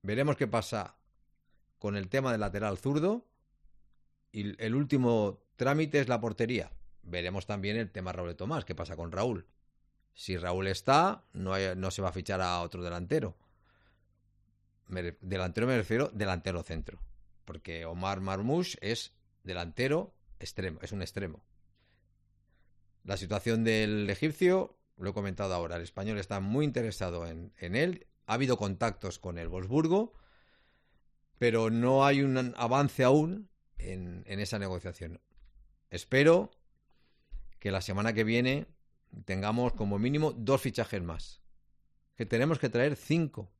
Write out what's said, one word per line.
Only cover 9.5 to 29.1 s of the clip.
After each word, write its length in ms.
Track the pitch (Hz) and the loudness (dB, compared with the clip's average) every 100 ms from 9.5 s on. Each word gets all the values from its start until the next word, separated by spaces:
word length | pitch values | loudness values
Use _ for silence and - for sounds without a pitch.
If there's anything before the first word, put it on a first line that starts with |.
| _ _ _ _ _ _ | _ _ _ _ _ _
Si 220 | - - 90 | -16 -6 -4
Raúl 320 | 87 90 95 | -2 0 0
está, 560 | 92 - 143 180 220 _ | -2 4 6 6 0 _
no 220 | - 92 | -6 -2
hay, 200 | 95 95 | 0 0
no 160 | 92 92 | -2 -4
se 120 | - | -2
va 80 | 92 | -2
a 20 | |
fichar 280 | 92 87 95 | -4 -4 -2
a 200 | 90 90 | 0 -2
otro 240 | 85 87 | -4 -6
delantero. 520 | 87 87 87 156 101 - _ _ _ _ _ _ _ _ _ _ _ _ _ _ _ | -6 -6 -2 -2 -2 -8 _ _ _ _ _ _ _ _ _ _ _ _ _ _ _
Me 160 | 92 | -6
re-, 160 | 87 80 | -6 -8
delantero 460 | 92 95 92 87 120 | -6 -2 -2 0 2
me 100 | 123 | 2
refiero 320 | 104 113 143 | 2 0 0
delantero 480 | 107 98 92 95 87 | 0 -2 0 -2 -4
centro. 380 | 80 80 - - - - - - | -4 -6 -8 -10 -14 -14 -20 -20
Porque 400 | - 80 - 82 | -16 -14 -10 -8
Omar 360 | 82 85 95 98 | -6 -4 -2 -2
Marmoush 540 | 98 95 110 160 180 - | -2 -2 0 0 -2 -6
es 320 | 101 117 - _ _ _ | -4 -4 -6 _ _ _
delantero 720 | - 90 85 80 131 156 202 _ - - | -8 -6 -6 -2 0 0 -2 _ -20 -14
extremo, 400 | - - 95 78 | -12 -6 -6 -6
es 80 | - | -8
un 100 | 101 | -6
extremo. 440 | 87 - 95 78 _ _ _ _ _ _ _ _ _ _ _ _ _ _ _ _ | -6 -6 -8 -8 _ _ _ _ _ _ _ _ _ _ _ _ _ _ _ _
La 120 | - 98 | -8 -6
situación 460 | 92 101 117 113 | -2 -2 0 2
del 480 | 113 110 107 107 101 | 4 4 4 2 0
egipcio, 680 | 98 156 151 180 190 - - _ - | 0 -2 2 4 4 0 -10 _ -6
lo 140 | 92 | -4
he 40 | |
comentado 400 | 101 101 90 98 | -2 -4 -2 0
ahora, 220 | 90 82 85 | 0 -2 -4
el 60 | |
Español 360 | 85 - 101 107 | -8 -6 -4 -4
está 220 | 98 101 | -4 -4
muy 240 | 98 123 | 0 2
interesado 600 | 151 127 113 - 90 85 | 2 0 -2 -2 -4 -4
en, 280 | 85 82 87 - | -6 -10 -14 -10
en 180 | 87 104 | -4 0
él. 320 | 170 180 - _ - | 0 -2 -12 _ -4
Ha 80 | |
habido 220 | 113 135 120 | 0 2 2
contactos 640 | 101 90 117 101 98 | 0 0 -2 -2 -8